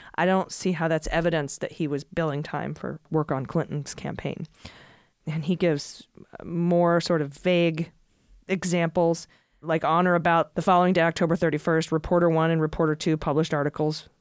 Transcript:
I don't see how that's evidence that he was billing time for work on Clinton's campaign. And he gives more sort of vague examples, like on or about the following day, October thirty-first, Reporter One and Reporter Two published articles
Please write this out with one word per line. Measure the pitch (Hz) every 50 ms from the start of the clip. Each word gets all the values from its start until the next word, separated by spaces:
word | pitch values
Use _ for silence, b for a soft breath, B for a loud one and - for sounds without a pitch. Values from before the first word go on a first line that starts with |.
| B B B
I | - 175
don't | 185 190 190 - -
see | - - - 185
how | 175 160 165 160
that's | 165 156 - -
evidence | - 165 165 175 160 156 143 - - -
that | - -
he | - - 160
was | 139 147 139
billing | 143 - 185 170 165 151 139 147
time | 151 - - 143 - - 156
for | - - 131 147 - _ -
work | 156 156 147 -
on | 143 135 135
Clinton's | - - 165 - - - 147 139 - -
campaign. | - - - - - - 147 - - 156 - B B B B B B B B B B B B B B -
And | 160 151 160 143
he | 175 175
gives | - 185 170 147 143 - - - - - _ - - - _ - -
more | - - 170 170 170 175 175 175 175 170 170 165
sort | - - 175 156
of | 147 139 -
vague | - - 185 180 170 170 165 160 165 165 - _ _ _ _ _ _ _ _ - - _ -
examples, | 190 180 - 175 175 175 170 170 - 180 170 170 165 - - b b b b b b b
like | 147 165 160 156 -
on | 151 160 175 180
or | 180 175
about | 170 156 175 165 165 151 - -
the | 175
following | 160 196 180 175 180 185 185
day, | 170
October | 165 170 - - 175 160 165
thirty-first, | 156 175 160 151 151 - 175 160 160 165 -
Reporter | 165 156 - - 180 175 175 165
One | 160 160 160 165
and | 165 160
Reporter | 156 156 - - 165 151 151
Two | 156 - 170 156 151
published | - 160 139 156 156 -
articles | 160 143 139 139 - - 156 156 156 - - - _ -